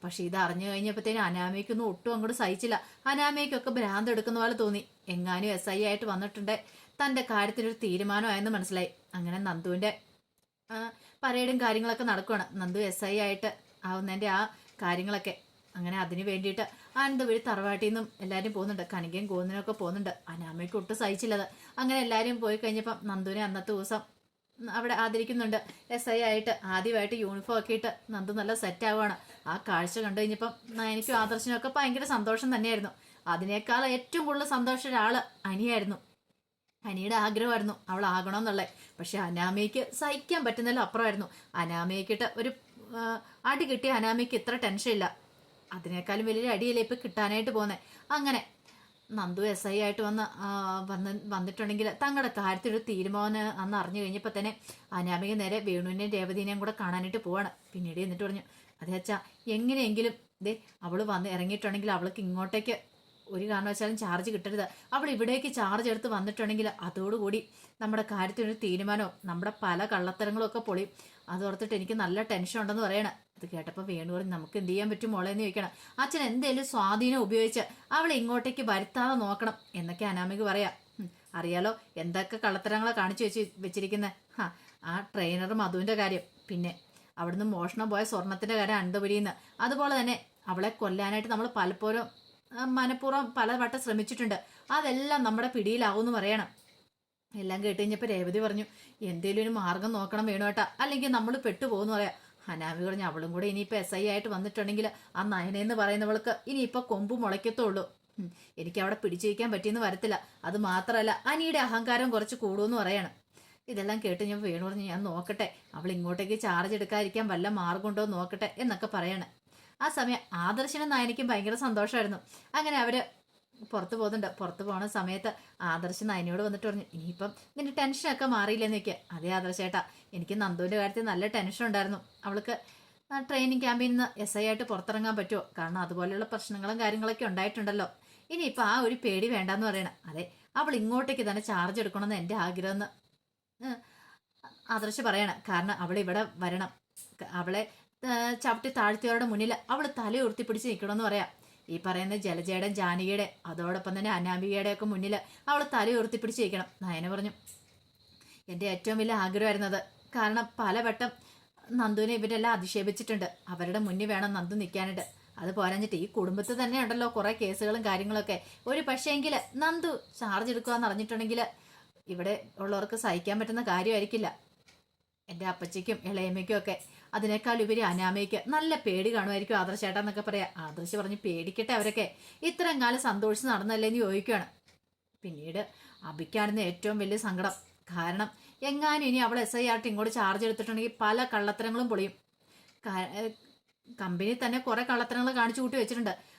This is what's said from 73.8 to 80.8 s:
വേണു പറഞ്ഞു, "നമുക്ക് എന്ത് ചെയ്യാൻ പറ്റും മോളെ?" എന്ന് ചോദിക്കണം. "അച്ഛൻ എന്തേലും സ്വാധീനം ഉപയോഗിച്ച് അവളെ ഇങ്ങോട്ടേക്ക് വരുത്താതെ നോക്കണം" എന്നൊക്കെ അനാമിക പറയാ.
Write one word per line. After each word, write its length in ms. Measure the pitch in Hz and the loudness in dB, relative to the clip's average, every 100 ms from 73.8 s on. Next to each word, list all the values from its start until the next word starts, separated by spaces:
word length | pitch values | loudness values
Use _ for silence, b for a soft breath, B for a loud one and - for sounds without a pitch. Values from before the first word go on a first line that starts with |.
വേണു 300 | 190 170 165 | -6 -4 -4
പറഞ്ഞു, 180 | 180 190 | -4 -2
"നമുക്ക് 260 | 175 156 214 | -4 -4 -4
എന്ത് 120 | 185 | 0
ചെയ്യാൻ 200 | 190 214 | 0 0
പറ്റും 220 | 214 220 | 0 -2
മോളെ?" 200 | 208 185 | 0 0
എന്ന് 120 | 202 | 0
ചോദിക്കണം. 280 | 214 185 180 B B - | -2 -2 -4 B B -2
"അച്ഛൻ 220 | 269 330 | 0 0
എന്തേലും 420 | 262 233 277 262 262 | 0 0 2 0 0
സ്വാധീനം 560 | 233 196 214 247 262 | 2 2 4 4 4
ഉപയോഗിച്ച് 380 | 202 226 226 226 - B - | 4 4 4 2 -4 B -2
അവളെ 240 | 294 330 277 | 2 4 2
ഇങ്ങോട്ടേക്ക് 460 | 233 240 254 254 | 2 0 0 -2
വരുത്താതെ 540 | 226 196 196 262 247 262 | 0 0 0 0 2 2
നോക്കണം" 380 | 202 202 220 - - 180 | 0 0 -2 -4 -8 -6
എന്നൊക്കെ 300 | 170 175 208 | -6 -4 -2
അനാമിക 380 | 180 180 202 | 0 -2 0
പറയാ. 260 | 214 196 202 - | 0 2 0 -2